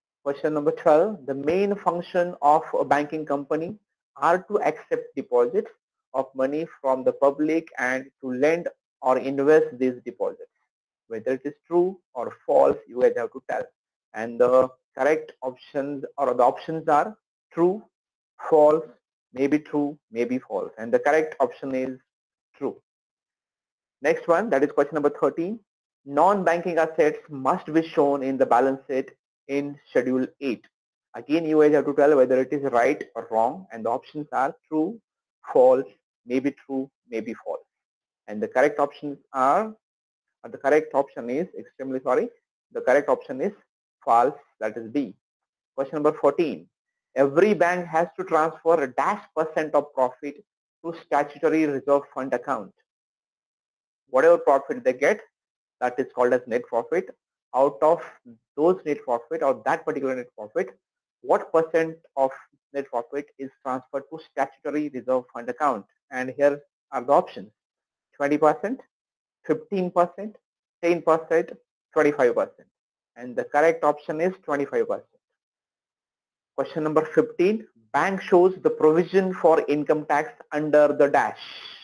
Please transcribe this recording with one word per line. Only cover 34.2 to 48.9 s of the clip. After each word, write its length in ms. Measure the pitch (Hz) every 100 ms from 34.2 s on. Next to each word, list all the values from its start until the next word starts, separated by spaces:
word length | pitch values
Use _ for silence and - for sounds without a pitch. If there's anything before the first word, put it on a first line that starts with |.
| 147
are 220 | 123 139 - -
true, 320 | 156 170 226 _ _ _ _ -
false, 340 | 139 127 131 135 _ _ _ 120
maybe 280 | 127 139 - -
true, 240 | 135 135 _ -
maybe 260 | 113 117 110
false. 200 | - 76 _ _ _ _ _ _ -
And 140 | 107
the 60 | 107
correct 300 | 127 143 147
options 400 | 143 - 147 139 _
are, 420 | 135 131 170 220 214 _ _ _ _ _ _
or 60 | 123
the 80 | -
correct 360 | 139 151 156
option 360 | 139 139 - 120
is, 160 | 135 180 -
extremely 420 | - - 135 131
sorry, 260 | 131 131 - - _ _ _
the 100 | 117
correct 260 | 123 139 139
option 320 | 127 - 131
is 120 | 190 - _ _ _ _
false, 300 | - 117 127 - _ -
that 160 | 110 110
is 120 | 113
B. 240 | 143 113 - _ _ _ _ _
Question 220 | - 139 156
number 160 | 147
fourteen. 560 | 156 - - 160 82 - _ _ _ _ 127
Every 380 | 139 147 214
bank 320 | 175 170 180 170
has 200 | 160 175 -
to 60 |
transfer 580 | 185 160 160 160 165 165
a 40 |
dash 380 | 135